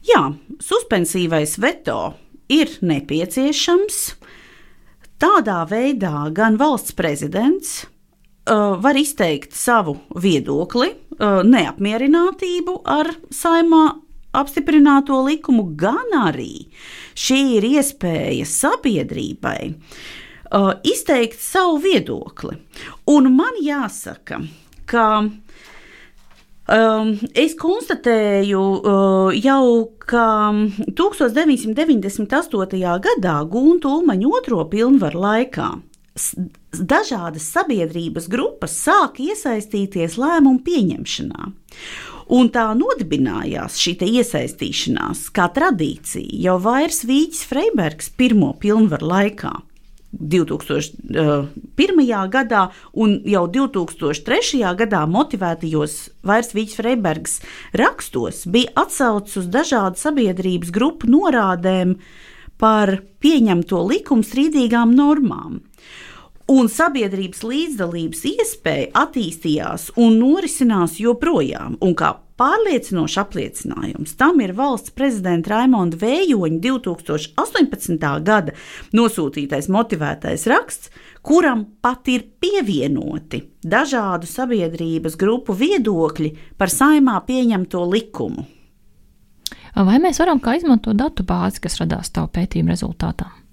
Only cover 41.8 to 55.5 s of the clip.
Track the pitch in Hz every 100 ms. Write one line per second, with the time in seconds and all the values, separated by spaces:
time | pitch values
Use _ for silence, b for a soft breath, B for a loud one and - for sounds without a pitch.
41.8 | B B B B B 247 233 240 220 226
42.8 | 427 494 170 147 131 - - - - -
43.8 | - 180 185 240 233 147 131 - - 143
44.8 | - 123 - 165 - - 175 269 349 208
45.8 | 151 - - - - 214 180 185 202 254
46.8 | 330 - 233 269 320 - - 269 440 294
47.8 | 165 156 - - 254 214 139 - 202 214
48.8 | 214 151 156 185 202 202 - - - -
49.8 | - - - - 147 180 156 151 - 147
50.8 | 156 - - - 151 147 143 - - -
51.8 | 381 349 254 208 190 254 226 220 185 B
52.8 | B - 220 202 196 202 175 240 269 202
53.8 | 170 - 151 143 - 302 480 269 190 180
54.8 | 226 196 156 190 302 202 180